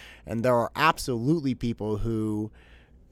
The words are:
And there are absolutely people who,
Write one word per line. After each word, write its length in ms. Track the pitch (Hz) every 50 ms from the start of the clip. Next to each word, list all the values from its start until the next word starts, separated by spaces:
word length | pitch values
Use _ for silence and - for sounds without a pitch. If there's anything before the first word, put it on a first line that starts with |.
| - - - - - -
And 180 | 95 113 113
there 100 | 127 123
are 160 | 120 113 - -
absolutely 800 | - 143 160 165 - - - 127 113 113 131 160 175 139 139 123
people 420 | - - 120 113 - 104 107 107 104
who, 540 | 104 117 113 110 107 107 107 107 107 107 - - - - - - - _ _ - - _